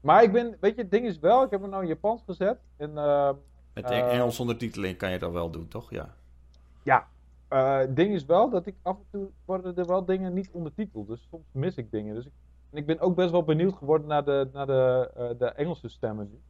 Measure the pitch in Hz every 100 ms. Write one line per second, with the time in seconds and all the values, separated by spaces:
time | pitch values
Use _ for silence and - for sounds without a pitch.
0 | 139 180 233 220 233 202 196 - 208 208
1 | 240 165 156 240 262 196 196 190 180 156
2 | 208 233 - 180 196 240 - _ 147 151
3 | 147 143 143 139 - - - - 123 123
4 | 123 123 120 117 120 117 113 101 98 90
5 | 95 92 87 87 82 80 82 113 - -
6 | 76 - - - - _ - - - 127
7 | - - _ - - 135 131 135 131 131
8 | 190 196 135 170 254 202 - - 180 190
9 | - 202 196 - - 185 185 175 175 185
10 | 180 190 185 180 190 175 160 - 214 110
11 | 104 117 - 165 156 131 165 185 113 107
12 | 107 107 127 - - - - 147 147 160
13 | 180 175 180 175 156 156 185 190 139 156
14 | 151 147 143 139 135 139 139 131 127 127
15 | 127 - 120 120 120 - 156 165 113 -
16 | 113 107 101 98